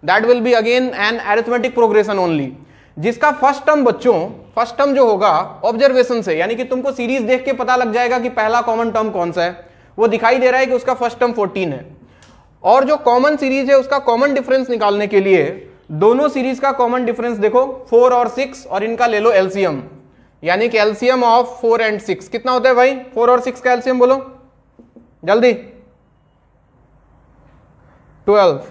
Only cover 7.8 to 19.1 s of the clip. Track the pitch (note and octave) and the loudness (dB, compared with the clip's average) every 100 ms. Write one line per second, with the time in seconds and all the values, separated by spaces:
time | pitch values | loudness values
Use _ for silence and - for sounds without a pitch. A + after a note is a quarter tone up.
7.8 | A#3+ A3 B3 B3 A#3+ - G#3+ A#3+ A#3 A3+ | 0 0 0 -2 -2 -2 0 0 0 -2
8.8 | A#3 A3 A3 G3 F3 E3+ E3+ F3+ - _ | -2 -2 -4 -4 -4 -2 -4 -6 -20 _
9.8 | _ - A3 A3 A3+ C4 B3+ B3+ C4+ B3+ | _ -2 0 2 0 2 2 2 0 -2
10.8 | B3 B3 A#3+ A#3 B3 A#3 G3 G3 F3+ C3 | -2 -4 -4 -2 -2 -2 -4 -4 -6 -8
11.8 | - - - _ - - _ _ F3+ B3 | -14 -20 -20 _ -20 -20 _ _ 2 4
12.8 | C4+ D4+ C4+ A#3+ C#4 D4+ C4+ C4+ C4 C#4 | 4 0 2 2 2 0 -2 -2 2 2
13.8 | C4 C#4 C4 A#3 C#4+ C#4 C4 C4 B3 A#3 | 2 -2 0 0 0 -2 0 -2 0 -2
14.8 | G#3 G3+ G#3 G#3 F#3+ F#3+ D3 F3+ - - | 0 0 0 0 4 2 2 -6 -16 -20
15.8 | _ D3+ G3+ B3 D4 C#4+ B3+ C4 C#4 C4+ | _ 0 2 2 0 -2 -4 -2 -2 0
16.8 | A#3+ B3 A#3+ A#3+ A#3+ A3 G#3 A#3+ C4+ C4 | 0 0 -2 -4 -6 -2 0 2 0 -6
17.8 | - A#3 B3 B3 A#3 - C4+ - - F#3+ | 0 4 4 4 0 -4 -8 -8 -8 -6
18.8 | A3 A3+ A#3+ | -4 -2 0